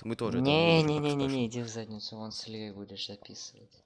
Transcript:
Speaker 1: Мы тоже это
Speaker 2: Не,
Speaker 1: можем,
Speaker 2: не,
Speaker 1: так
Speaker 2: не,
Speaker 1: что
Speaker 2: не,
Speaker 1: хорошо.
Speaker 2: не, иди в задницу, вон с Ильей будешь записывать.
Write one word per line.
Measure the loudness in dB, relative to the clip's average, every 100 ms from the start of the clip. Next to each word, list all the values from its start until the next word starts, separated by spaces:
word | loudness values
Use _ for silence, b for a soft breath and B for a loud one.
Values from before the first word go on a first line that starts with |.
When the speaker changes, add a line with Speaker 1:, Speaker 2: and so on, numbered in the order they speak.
Speaker 1:
Мы | -6 -2
тоже | 0 2
это | 4
Speaker 2:
Не, | 6 8 6
Speaker 1:
можем, | 6
Speaker 2:
не, | 2
Speaker 1:
так |
Speaker 2:
не, | 2
Speaker 1:
что | 2
Speaker 2:
не, |
Speaker 1:
хорошо. | 2 0
Speaker 2:
не, | 0
иди | -2
в | -6
задницу, | -8 -8 -10 -12 -10
вон | -10
с | -10 -10
Ильей | -8 -8
будешь | -10 -12 -10 -10
записывать. | -10 -16 -14 -14 -16 -20 -20